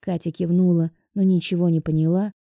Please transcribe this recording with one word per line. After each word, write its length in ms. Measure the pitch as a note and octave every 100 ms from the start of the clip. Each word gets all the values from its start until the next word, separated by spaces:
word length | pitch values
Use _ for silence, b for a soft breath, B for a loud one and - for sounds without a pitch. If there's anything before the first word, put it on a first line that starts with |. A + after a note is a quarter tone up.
Катя 300 | - F3 -
кивнула, 600 | - E3+ F3 F#3 E3+ E3 _ _
но 100 | -
ничего 460 | F#3+ F#3 - F3+ F3
не 140 | E3
поняла 500 | D#3 D#3 D#3+ F3+ G#3 -